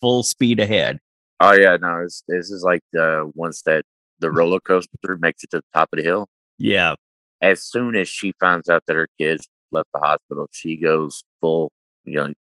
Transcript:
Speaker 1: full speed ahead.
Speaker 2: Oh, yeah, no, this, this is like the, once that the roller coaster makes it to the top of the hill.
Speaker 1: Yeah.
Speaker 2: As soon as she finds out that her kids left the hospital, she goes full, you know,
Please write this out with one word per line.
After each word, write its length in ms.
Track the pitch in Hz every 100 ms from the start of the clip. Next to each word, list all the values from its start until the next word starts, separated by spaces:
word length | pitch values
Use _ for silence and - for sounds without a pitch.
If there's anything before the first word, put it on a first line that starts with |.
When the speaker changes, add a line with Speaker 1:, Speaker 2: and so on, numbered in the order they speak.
Speaker 1:
full 220 | 123 123
speed 340 | 120 - 123 113
ahead. 400 | 104 107 65 71 _ _ _ -
Speaker 2:
Oh, 140 | 95
yeah, 240 | 98 95 87
no, 220 | 87 85
this, 220 | 87 - -
this 240 | 90 87
is 140 | 98
like 160 | 90 87 -
the, 380 | 85 80 78 76
once 280 | 73 85 78
that 220 | - 78 - _ _ -
the 120 | 82
roller 280 | 78 85 92
coaster 560 | - 92 87 - 95 92
makes 240 | 82 -
it 60 | -
to 80 | 85
the 60 | -
top 160 | 80 80
of 60 | 78
the 40 |
hill. 240 | 82 95 101 _ _ -
Speaker 1:
Yeah. 360 | - 98 85 76 _ _ _ -
Speaker 2:
As 220 | 90 95
soon 320 | - 120 123
as 140 | 110 87
she 240 | - 98 -
finds 280 | 90 87 82
out 140 | 82 -
that 100 | 80
her 120 | 80 -
kids 280 | 78 78 - _ _
left 180 | 78 -
the 60 | 71
hospital, 480 | 76 76 - 71 71
she 260 | - 85 80
goes 460 | 80 78 76 - - _
full, 300 | 82 80 78 _ _ _
you 120 | - 73
know, 160 | 73 73